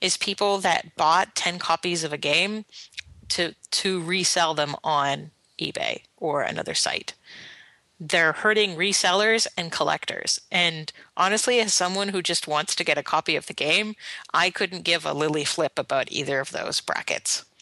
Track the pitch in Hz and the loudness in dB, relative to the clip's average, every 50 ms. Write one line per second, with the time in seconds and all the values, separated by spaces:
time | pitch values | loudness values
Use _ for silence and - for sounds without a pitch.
0 | - 185 - - - 208 190 - 208 202 202 196 190 185 165 - - 170 - - | 0 0 0 0 0 -4 -2 0 2 2 2 2 2 2 2 2 0 -4 -2 0
1 | 156 156 165 180 196 - _ - - 175 175 180 - - 165 165 - 180 175 165 | 4 6 6 6 4 2 _ -4 -4 -2 -4 -4 0 0 0 0 0 -2 -2 -2
2 | 160 151 147 147 - 147 147 165 185 202 214 220 208 - - - - - - - | -2 -4 -6 -4 0 2 2 4 2 2 0 -4 -8 -10 -16 -20 -20 -16 -16 -16
3 | - - - - - - - - 175 160 - - - - - - - 196 190 180 | -16 -16 -20 -20 -8 -6 -2 -2 -2 -2 -4 -10 -10 -4 -4 -2 0 0 0 0
4 | 160 165 180 190 175 - - 180 165 160 160 147 147 147 147 - - 160 156 143 | -2 -2 -2 0 2 2 2 2 2 2 2 0 0 -2 -2 -4 -2 0 2 2
5 | 139 139 139 143 151 156 - _ _ _ _ - - 151 - - - 55 - - | 2 2 0 -2 -6 -12 -18 _ _ _ _ -8 -8 -6 -4 -4 -4 -4 -4 -6
6 | - _ _ _ - 156 143 143 120 - - - - - 151 - - - - - | -10 _ _ _ -4 -2 0 0 0 -2 -4 -4 -6 -4 -2 0 0 0 -2 -4
7 | - - - - _ - - - - - - - - - _ _ _ _ _ _ | -6 -8 -12 -14 _ -20 -20 -20 -20 -20 -20 -20 -20 -20 _ _ _ _ _ _
8 | 170 147 185 175 165 160 151 - - 214 214 214 208 196 170 156 180 202 196 - | -6 0 2 4 4 4 2 2 2 2 4 4 2 0 0 0 0 0 2 2
9 | - 185 180 196 208 220 226 226 - - - - 175 165 165 - 151 151 156 151 | 2 4 4 4 4 4 4 2 2 0 -2 -6 -6 -6 -2 0 0 0 0 0
10 | - - - - - - - - - _ - 180 175 170 165 156 156 - - - | -2 -6 -8 -6 -2 -2 -4 -4 -4 _ 0 2 2 2 0 -2 -8 -10 -12 -16
11 | - - _ - 180 190 208 220 - - 247 240 220 202 - - 180 180 185 196 | -20 -12 _ 0 2 2 2 2 2 2 4 4 4 4 2 2 2 0 0 -2
12 | 202 202 190 185 170 - 170 - - 156 151 147 170 - - - 170 160 147 147 | -2 -2 -2 -2 -2 0 -2 -2 -2 0 0 0 0 0 -2 -2 0 0 0 0
13 | 135 - - 156 - - 156 143 - - - - 139 147 165 196 214 214 214 - | 0 0 0 0 2 0 -2 -2 -2 -6 -6 -4 0 2 2 2 2 0 -6 -10
14 | - - - - - - - 156 175 185 - - 208 175 180 175 170 165 170 165 | -12 -14 -14 -14 -10 -2 0 2 2 2 2 0 -2 -4 -4 -4 0 0 0 0
15 | 156 151 147 147 151 156 151 156 143 - - - 160 147 - - 135 - 135 135 | 0 -2 -2 0 0 0 0 0 0 -2 0 0 0 0 0 -4 -4 -2 -2 -2
16 | 127 - - - 143 139 139 135 135 - - - - - 160 - - - - - | -2 -2 -4 -6 -4 -2 -2 -2 -2 -4 -6 -6 -6 -4 -4 -4 -4 -2 -4 -4
17 | - - - - - - - - - - _ _ | -2 -4 -4 -4 -2 -4 -4 -4 -4 -10 _ _